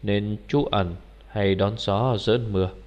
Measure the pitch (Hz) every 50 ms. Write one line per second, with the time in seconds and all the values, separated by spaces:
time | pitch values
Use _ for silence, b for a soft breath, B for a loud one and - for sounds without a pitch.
0 | - 101 101 104 104 104 107 104 - - - 143 143 - - 104 95 87 85 92
1 | - - - - - - - 107 101 98 98 92 98 101 110 113 - - 98 101
2 | 120 131 120 101 - - 110 123 120 107 101 95 92 92 - - -